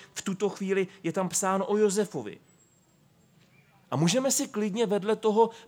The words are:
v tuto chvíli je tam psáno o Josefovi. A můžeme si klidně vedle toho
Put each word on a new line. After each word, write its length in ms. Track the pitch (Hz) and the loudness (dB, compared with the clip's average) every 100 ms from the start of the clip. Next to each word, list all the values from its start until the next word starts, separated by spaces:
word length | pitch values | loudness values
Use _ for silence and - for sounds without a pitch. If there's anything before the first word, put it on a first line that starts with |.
| - | -14
v 80 | - | -10
tuto 280 | - 190 202 | -6 -2 -4
chvíli 380 | 196 190 196 185 - | -4 -2 0 -2 -4
je 100 | 165 | -6
tam 160 | 175 180 | -4 -2
psáno 360 | - 190 190 196 | -2 0 0 0
o 120 | 208 | 2
Josefovi. 640 | 214 190 208 147 104 - _ _ _ _ _ _ _ _ _ _ _ _ _ _ _ | 2 2 -2 -4 -10 -12 _ _ _ _ _ _ _ _ _ _ _ _ _ _ _
A 40 | 127 | 0
můžeme 360 | 165 240 262 | 2 2 0
si 160 | 262 269 | 0 -2
klidně 380 | 208 208 208 214 | -2 -2 0 0
vedle 300 | 202 202 214 | 0 0 0
toho 340 | 220 208 226 - | 2 4 2 0